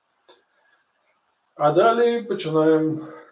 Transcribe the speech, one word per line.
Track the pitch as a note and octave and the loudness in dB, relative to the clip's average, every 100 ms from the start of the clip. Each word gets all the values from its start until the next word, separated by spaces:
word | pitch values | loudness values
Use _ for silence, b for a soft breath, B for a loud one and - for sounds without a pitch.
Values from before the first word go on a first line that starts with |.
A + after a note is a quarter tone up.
| _ _ _ _ _ _ _ _ _ _ _ _ _ _ _ | _ _ _ _ _ _ _ _ _ _ _ _ _ _ _
А | - D3+ | -2 0
далі | D#3+ A3+ A#3 A#3+ A#3 | 4 2 2 0 -2
починаємо. | A3+ G3 D#3 D#3 D#3 D#3+ D#3+ D#3 B B B | -6 -8 -4 0 2 2 0 -4 B B B